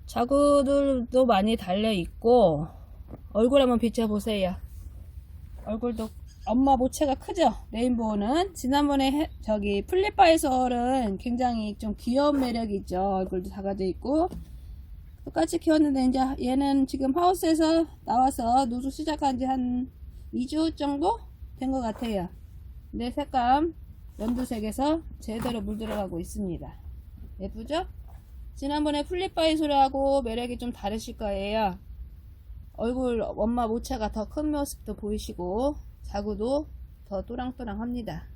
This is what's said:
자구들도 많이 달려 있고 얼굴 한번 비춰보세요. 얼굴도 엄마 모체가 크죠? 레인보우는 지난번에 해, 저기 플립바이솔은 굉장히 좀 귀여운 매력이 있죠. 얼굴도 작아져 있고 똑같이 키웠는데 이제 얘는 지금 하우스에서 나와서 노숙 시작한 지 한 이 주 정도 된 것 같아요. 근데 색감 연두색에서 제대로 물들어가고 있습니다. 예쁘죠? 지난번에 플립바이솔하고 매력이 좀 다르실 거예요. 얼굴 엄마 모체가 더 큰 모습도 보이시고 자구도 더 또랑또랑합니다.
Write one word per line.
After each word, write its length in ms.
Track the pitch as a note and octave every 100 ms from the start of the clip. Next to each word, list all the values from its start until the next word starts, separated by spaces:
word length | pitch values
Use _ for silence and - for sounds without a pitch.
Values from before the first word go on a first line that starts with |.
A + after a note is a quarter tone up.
| -
자구들도 1200 | A3+ B3 C#4 C#4+ C#4+ C4+ C#4+ C#4 C4 A#3 B3+ B3+
많이 300 | G3+ G#3 A3+
달려 360 | - F#3+ A3
있고 720 | G3+ E3 - A3+ B3 F#3+ D3 D#3+ - - - - - -
얼굴 260 | G3+ A#3 C#4
한번 180 | B3 A#3+
비춰보세요. 760 | A#3 A3 A3+ G#3 G#3+ G#3 F#3 F#3 - - - - - - - - - - -
얼굴도 420 | A3 A#3+ A3 A3 - - - -
엄마 300 | A#3 C4+ C4
모체가 380 | B3+ - D4
크죠? 400 | C4+ - F4+ D4 G3+ -
레인보우는 840 | G#3+ B3 A#3+ A3 G#3 G#3 D4+ F#4+
지난번에 560 | - B3 C#4+ D4 C#4 C4+
해, 200 | C#4+ D#4+ -
저기 400 | - G#3+ G3+ G3+
플립바이솔은 1400 | - F4+ G#4 - F4 D#4+ D#4 B3+ B3+ A#3+ B3 C4 A3+ F#3+
굉장히 580 | B3 A#3+ B3 A#3 G#3+ G3+
좀 160 | A3 G3+
귀여운 420 | - B3+ D4 C#4+
매력이 340 | B3+ A#3 A3+ G3
있죠. 240 | F#3+ F3+
얼굴도 480 | G3 F#3+ F#3 F#3 F#3
작아져 360 | G3+ G3 G3
있고 440 | F#3+ E3 A3+ D4+ F4+ - - - - - - - - -
똑같이 340 | - - D#4+ E4+
키웠는데 480 | - D#4 D4+ C4+ B3+
이제 140 | C4 C4 C#4
얘는 440 | B3 C4 C#4 C#4 C4+
지금 300 | C4+ C4+ C#4
하우스에서 680 | F4 F#4 E4 D#4+ D#4+ E4 D#4+ -
나와서 640 | - A#3 C4 C4+ A3+ B3 C4+
노숙 260 | A#3+ C4+
시작한 460 | C4+ D#4 D4 C#4 B3+
지 80 | C4
한 420 | C4 B3 B3 B3+ - - - -
이 120 | A3+ B3
주 300 | D4+ D#4+ D#4
정도 420 | C#4+ C#4+ E4+ A4+ - - - -
된 120 | C4
것 100 | C4
같아요. 480 | A#3 G#3+ A#3 G3+ F3+ - - - - - -
근데 200 | G#3 A#3+
색감 640 | A#3+ C#4 C4 A#3+ C4+ E4 - - - - -
연두색에서 840 | A3 B3 B3+ A3+ G#3+ G#3 C#4+ D#4+ - -
제대로 420 | - A3+ B3 A#3
물들어가고 580 | G3+ G#3+ A3 G#3+ F#3+ F3
있습니다. 580 | F3+ - G3 E3 - - - - - - - -
예쁘죠? 460 | G3 G#3+ A3+ D#4 F#4 - - - - - -
지난번에 500 | - C4+ D4 D4+ D4
플립바이솔하고 1160 | D4 F4+ F#4+ F4+ D#4+ D#4 D4+ C#4 C4+ C4+ C#4 C#4
매력이 360 | A#3 A3+ A#3+ A#3+
좀 140 | A#3+
다르실 440 | - G3+ A3 A3 -
거예요. 640 | G#3+ G3 G3+ A3 G#3 F3+ - - - - - - - - -
얼굴 480 | - A3+ B3+ B3+ A#3
엄마 440 | - - G#3+ A#3+ A#3
모체가 460 | A#3 - B3+ G#3+
더 160 | A3 G#3
큰 220 | - D4+
모습도 460 | D4 C#4+ - - G3+
보이시고 800 | G#3 G#3+ - G#3 F3+ G3+ C4+ D4+ - -
자구도 680 | - G3+ G#3 G3+ A3 C#4+ D4+ - - - -
더 140 | G3
또랑또랑합니다. 1080 | G3 A#3+ B3+ B3+ A#3 G3+ A#3+ A#3+ G#3+ D#3+ -